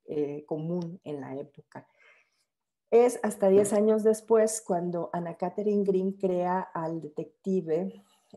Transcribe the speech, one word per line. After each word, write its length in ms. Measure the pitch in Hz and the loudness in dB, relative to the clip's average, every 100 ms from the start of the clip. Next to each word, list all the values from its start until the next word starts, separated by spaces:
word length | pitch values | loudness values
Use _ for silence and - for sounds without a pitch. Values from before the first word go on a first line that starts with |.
| - | -8
eh, 380 | 151 143 147 147 | -4 -4 -6 -8
común 520 | 156 160 180 170 185 | -6 -4 -6 -6 -12
en 180 | - 143 | -12 -12
la 140 | 131 135 | -10 -12
época. 520 | - - _ 143 - _ _ _ _ _ _ _ _ _ _ | -14 -20 _ -20 -20 _ _ _ _ _ _ _ _ _ _
Es 300 | 233 247 240 | 4 4 2
hasta 280 | 214 208 196 | -6 0 4
diez 220 | 196 202 | 6 4
años 320 | 208 214 220 | 2 2 4
después 600 | 214 220 - 226 220 - - | 2 2 2 4 4 0 -4
cuando 460 | 180 175 170 165 | -2 -2 -4 -6
Anna 240 | 175 170 165 | -6 -8 -6
Catherine 460 | - - 208 202 | -6 -4 0 0
Green 300 | 196 185 190 | 2 2 0
crea 460 | 196 190 180 180 185 | -2 -2 0 0 -2
al 420 | - 170 165 165 | -4 -6 -6 -6
detective 1000 | 151 - 151 _ 196 190 160 156 190 - _ _ _ | -10 -12 -12 _ -2 -2 0 -2 -2 -8 _ _ _